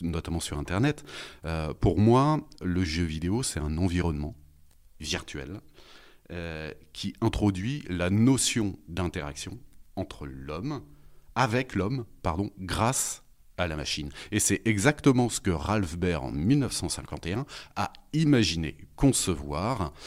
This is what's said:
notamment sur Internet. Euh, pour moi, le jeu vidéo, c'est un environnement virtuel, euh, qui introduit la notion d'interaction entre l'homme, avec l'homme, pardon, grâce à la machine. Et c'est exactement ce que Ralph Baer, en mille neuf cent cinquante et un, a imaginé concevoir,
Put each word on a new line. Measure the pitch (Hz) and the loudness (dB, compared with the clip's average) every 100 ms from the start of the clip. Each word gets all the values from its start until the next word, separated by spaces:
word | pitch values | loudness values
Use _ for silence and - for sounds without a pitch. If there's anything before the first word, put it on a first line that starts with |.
notamment | 85 82 - 82 | -4 -4 -2 -4
sur | - 76 | -4 -6
Internet. | 73 92 143 147 - - - - | -2 2 2 0 -8 -14 -16 -12
Euh, | 80 80 78 | -6 -4 -4
pour | - 104 82 | 2 4 6
moi, | 110 123 143 156 - - | 6 6 6 2 -4 -6
le | 90 87 | -2 0
jeu | 85 80 | 0 0
vidéo, | 85 78 85 113 | 0 0 0 0
c'est | - 78 | -2 -4
un | 76 78 | -2 0
environnement | 92 87 85 73 73 - - - - - - - | 2 2 2 0 -4 -8 -20 -20 -20 -20 -20 -14
virtuel, | 76 85 - 73 67 98 - - - - - - - | -6 -6 -6 -10 -10 -12 -16 -20 -20 -20 -20 -20 -12
euh, | 85 85 80 78 - - | -10 -8 -8 -10 -12 -16
qui | - 101 - | -10 -8 -2
introduit | 113 - 104 92 110 143 - | 0 2 0 0 -4 -6 -6
la | 90 90 | -2 2
notion | 104 120 127 - 120 101 - - | 4 6 6 2 0 -2 -4 -8
d'interaction | 87 85 87 73 - - 117 - - - | -2 -2 -2 -8 -8 -12 -12 -16 -20 -14
entre | 98 87 - 71 | -10 -10 -10 -12
l'homme, | 65 69 80 131 135 - - - - - 117 | -10 -8 -6 -6 -8 -12 -20 -20 -20 -6 0
avec | 127 120 120 98 | 2 2 0 -2
l'homme, | 98 135 110 - | 0 -2 -6 -4
pardon, | 85 82 101 - | -2 0 -4 -6
grâce | 92 92 113 135 - - - - - - | -4 0 2 2 -2 -6 -16 -20 -12 -4
à | 87 | -2
la | 76 | -2
machine. | 69 - 73 - - | -4 -6 -6 -10 -4
Et | 107 | 0
c'est | - 98 | 2 2
exactement | 113 101 120 147 143 127 120 | 2 4 4 6 4 6 2
ce | - | 0
que | 98 | 0
Ralph | 80 - 107 90 85 | 0 0 0 0 -2
Baer, | 90 80 | 0 0
en | 65 | -2
mille | 131 92 143 | 0 2 2
neuf | 120 | 2
cent | - 87 | -2 -4
cinquante | - 71 71 82 | -6 -8 -6 -4
et | |
un, | 104 147 - - - | -4 -6 -12 -10 -6
a | 95 - - | -6 -6 -4
imaginé | 151 151 127 95 82 76 - - - | 2 6 6 6 2 -4 -6 -16 2
concevoir, | 139 - - 76 71 73 107 120 78 - | 4 4 0 -2 -2 -2 -2 -2 -4 -6